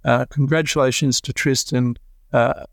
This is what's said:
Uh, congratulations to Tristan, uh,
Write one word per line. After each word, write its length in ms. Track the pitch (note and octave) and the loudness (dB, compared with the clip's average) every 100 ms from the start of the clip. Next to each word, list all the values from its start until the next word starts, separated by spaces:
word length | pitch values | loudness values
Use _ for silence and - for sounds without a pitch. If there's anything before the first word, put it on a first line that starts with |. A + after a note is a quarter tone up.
| C#3+ | 2
Uh, 200 | A#2+ B2+ | 0 0
congratulations 880 | C#3+ C#3 D#3+ D#3 D3+ C3 B2+ C#3+ B2 | -2 0 0 0 0 0 2 0 -2
to 140 | - | -4
Tristan, 640 | - C#3+ C3+ - B2+ B2 A#2+ - - _ | -2 0 0 -2 -2 -2 -4 -14 -20 _
uh, 340 | B2 A#2+ C#3 - | 0 0 -2 -10